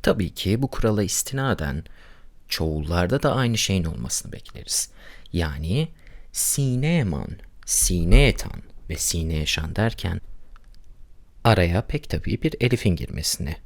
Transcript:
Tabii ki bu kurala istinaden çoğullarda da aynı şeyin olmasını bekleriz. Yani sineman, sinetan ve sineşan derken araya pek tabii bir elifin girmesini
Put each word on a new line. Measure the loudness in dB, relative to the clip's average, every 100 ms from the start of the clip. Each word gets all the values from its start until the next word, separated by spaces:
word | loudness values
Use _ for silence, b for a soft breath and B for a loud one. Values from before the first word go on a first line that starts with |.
Tabii | 2 2 0
ki | -2 0 2
bu | 0
kurala | 2 2 2
istinaden | 0 -2 -4 -2 -2 0 -2 -4 -8 B B B B B -10
çoğullarda | -2 -2 -2 0 2 2 2
da | 2 2
aynı | 2 0
şeyin | 0 0
olmasını | 0 -4 -6 -6 -8
bekleriz. | -14 -14 -16 -6 -4 -4 B B B B
Yani | -2 -2 -4 -2 -2 -2 b b b b
sineman, | -4 -2 0 0 0 2 2 2 -2 -4 -10 -16 -18 -4
sinetan | 0 2 2 8 10 10 4 -4 -10 -12 -16 -10
ve | -4
sineşan | -2 -2 -2 -2 -2 -2 -2 2
derken | 0 0 -4 -4 -8 -12 -14 -18 -20 -20 -20 -18 -18 -20 -20 0
araya | 4 6 6 2 0
pek | -4 -2
tabii | -4 -2 -2
bir | -2 0
elifin | 2 2 2 0
girmesini | -2 -6 -4 -4 -6 -8